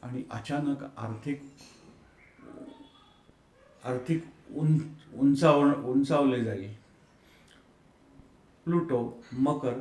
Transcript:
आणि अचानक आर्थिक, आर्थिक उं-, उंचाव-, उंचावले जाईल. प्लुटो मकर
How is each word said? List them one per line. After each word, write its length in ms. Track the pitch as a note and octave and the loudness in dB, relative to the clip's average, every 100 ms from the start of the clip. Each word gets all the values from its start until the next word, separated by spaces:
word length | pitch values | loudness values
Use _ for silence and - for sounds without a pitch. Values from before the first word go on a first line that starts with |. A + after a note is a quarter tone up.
आणि 200 | B2 B2+ - | -12 -10 -8
अचानक 520 | A2+ - C#3+ D3 C#3 - - | -10 -6 -4 -2 -4 -8 -10
आर्थिक, 460 | A2 A2 C#3+ C#3 - - - - - - - - - - - - - - - _ _ _ _ _ _ _ - _ | -10 -8 -8 -8 -10 -20 -20 -20 -20 -20 -20 -20 -20 -20 -20 -18 -18 -20 -20 _ _ _ _ _ _ _ -20 _
आर्थिक 400 | B2 B2+ B2+ D#3+ - - - - | -6 -6 -2 -4 -4 -18 -12 -2
उं-, 600 | D#3 D#3 - - - - | 2 4 2 -10 -14 2
उंचाव-, 560 | C#3 C#3 D#3+ C#3+ C#3+ | 4 6 6 6 6
उंचावले 680 | C#3 A#2+ C3+ C#3 D3+ C3+ B2 | 2 0 0 2 2 2 2
जाईल. 300 | A2 G2 F#2+ - - _ _ _ _ - - - _ _ _ _ _ - - _ _ _ | -2 -4 -8 -14 -20 _ _ _ _ -20 -20 -20 _ _ _ _ _ -20 -20 _ _ _
प्लुटो 600 | E3+ E3+ C#3 B2 A#2 - - | 0 0 2 -2 -2 -8 -10
मकर 420 | B2 C#3 D3 B2 B2 | -2 0 0 -2 -4